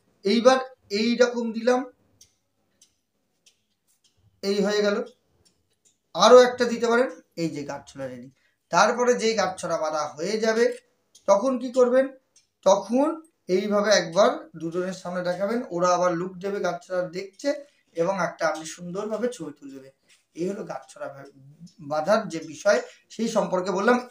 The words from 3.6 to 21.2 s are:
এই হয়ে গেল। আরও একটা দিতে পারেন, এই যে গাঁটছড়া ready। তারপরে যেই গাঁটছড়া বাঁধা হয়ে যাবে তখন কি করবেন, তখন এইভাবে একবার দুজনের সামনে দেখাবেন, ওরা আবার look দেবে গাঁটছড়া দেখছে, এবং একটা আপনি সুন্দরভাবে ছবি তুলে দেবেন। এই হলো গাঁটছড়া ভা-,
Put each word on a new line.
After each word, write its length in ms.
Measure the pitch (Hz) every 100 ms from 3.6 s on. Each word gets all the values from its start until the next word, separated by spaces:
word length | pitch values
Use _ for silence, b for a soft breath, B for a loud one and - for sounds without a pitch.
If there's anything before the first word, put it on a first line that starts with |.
| _ _ _ _ _ _ _ _
এই 220 | 196 202
হয়ে 180 | 196 208
গেল। 220 | 202 214 - _ _ _ _ _ _ _ _ _ _
আরও 240 | 165 208 247
একটা 260 | 247 -
দিতে 220 | 233 233 233
পারেন, 240 | 233 269 - _ -
এই 120 | 165
যে 160 | 143
গাঁটছড়া 440 | 143 143 - 139 135
ready। 220 | 127 131 _ _ _ _
তারপরে 440 | 170 214 240 247
যেই 200 | 220 220
গাঁটছড়া 420 | 208 185 - 170 160
বাঁধা 300 | 156 156 143
হয়ে 340 | 143 175 214
যাবে 320 | 220 220 247 - _ _ _ _ -
তখন 320 | 202 262 254
কি 140 | 254
করবেন, 360 | 254 247 254 269 - _ _ _ _
তখন 600 | 190 202 202 247 302 320 - _ -
এইভাবে 420 | 185 214 208 208
একবার 580 | 190 165 165 233 302 - 165
দুজনের 360 | 165 175 185
সামনে 300 | 180 175 180
দেখাবেন, 400 | 175 175 202 233 254
ওরা 180 | 175 180
আবার 240 | 175 180
look 240 | 170 190 185
দেবে 240 | 196 202
গাঁটছড়া 420 | 185 170 - 185
দেখছে, 520 | 175 170 196 - 285 294 B B _
এবং 280 | 170 170 190
একটা 260 | 165 - 165
আপনি 180 | 156
সুন্দরভাবে 640 | 160 - 175 180 220 214 240
ছবি 200 | 240 151
তুলে 220 | 143 139
দেবেন। 160 | 135 135 _ b b _
এই 140 | 160 180
হলো 160 | 202
গাঁটছড়া 440 | 170 151 - 147 143
ভা-, 220 | 139